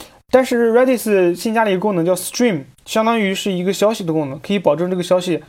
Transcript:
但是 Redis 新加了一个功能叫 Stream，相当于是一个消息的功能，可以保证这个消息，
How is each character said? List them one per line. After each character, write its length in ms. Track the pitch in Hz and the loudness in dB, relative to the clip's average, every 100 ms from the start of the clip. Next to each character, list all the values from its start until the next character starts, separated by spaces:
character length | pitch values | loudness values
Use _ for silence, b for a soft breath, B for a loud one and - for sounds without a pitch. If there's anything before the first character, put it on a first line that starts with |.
| B B - | B B 0
但 140 | 254 | 0
是 280 | 254 240 233 | 2 0 2
Redis 600 | 233 247 247 220 196 175 | 4 4 2 2 2 2
新 180 | 175 233 | 0 -2
加 120 | 220 | 0
了 60 | 220 | 0
一 40 | |
个 60 | 185 | 0
功 160 | 208 185 | 0 0
能 80 | |
叫 100 | 165 | 0
Stream， 500 | 180 - - 240 165 131 _ | -2 -4 0 0 0 -6 _
相 200 | - 220 | -6 -2
当 140 | 220 233 | 0 0
于 160 | 196 | 0
是 160 | 190 208 | -2 -4
一 140 | 180 | -2
个 80 | 180 | -2
消 200 | 185 208 | 0 0
息 120 | 220 | 0
的 80 | 175 | -2
功 180 | 160 143 | -2 -4
能， 80 | 131 | -8
可 120 | - | -4
以 60 | 202 | 0
保 180 | 175 147 | 2 0
证 140 | 180 | 0
这 60 | 185 | -2
个 60 | |
消 160 | 175 180 | 0 0
息， 240 | 180 147 | 0 -6